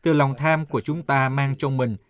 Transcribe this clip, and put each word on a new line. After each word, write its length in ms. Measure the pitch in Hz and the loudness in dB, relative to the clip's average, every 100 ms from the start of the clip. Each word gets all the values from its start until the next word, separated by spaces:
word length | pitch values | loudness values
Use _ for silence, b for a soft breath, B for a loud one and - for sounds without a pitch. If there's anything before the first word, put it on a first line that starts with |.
Từ 120 | 165 | 2
lòng 200 | 151 139 135 | 2 2 0
tham 280 | 156 156 151 | 0 0 0
của 160 | 120 | -4
chúng 220 | - 160 | -4 -6
ta 260 | 151 135 131 | 0 0 2
mang 260 | 139 139 131 | 0 -2 -2
trong 200 | 139 131 | -2 0
mình 200 | 123 101 | -2 -4